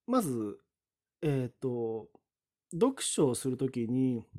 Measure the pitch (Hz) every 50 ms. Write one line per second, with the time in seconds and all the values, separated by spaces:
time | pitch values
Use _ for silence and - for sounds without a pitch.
0 | _ - 247 262 208 147 123 117 107 101 - - _ _ _ _ _ _ _ _
1 | _ _ _ _ - 151 139 131 127 117 - _ - 131 123 120 117 113 113 110
2 | - - _ - _ _ _ _ _ _ _ _ _ _ - 170 220 269 262 -
3 | - - - - 160 127 120 - - 135 127 123 135 127 - 120 117 110 123 131
4 | 131 131 123 113 - _ -